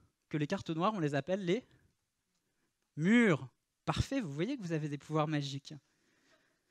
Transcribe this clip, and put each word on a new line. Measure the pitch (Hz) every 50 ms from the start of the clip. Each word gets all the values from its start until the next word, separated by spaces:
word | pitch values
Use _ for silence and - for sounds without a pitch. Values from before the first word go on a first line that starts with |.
| _ _ _ _ _ _
que | - 151
les | 147 147
cartes | 196 196 - -
noires, | 165 156 170 208 220
on | 202
les | 160 147 139
appelle | 143 139 - 185 202 202
les | 170 180 240 - _ _ _ _ _ _ _ _ _ _ _ _ _ _ _ _ _ _ _ _ _ _ _ _ _ _
mûres. | - 151 180 220 240 233 214 165 131 135 127 - _ _ _ _ _ _
Parfait, | - - - - - 269 269
vous | 233 156
voyez | 139 143 170 226 285 269
que |
vous | 202 170 165
avez | 156 151 151
des | 143 143
pouvoirs | - - 151 156 147 151
magiques. | 156 147 143 139 139 139 - - 156 143 _ _ _ _ _ _ _ _ _ _ _ _ _ _ _ _ _ _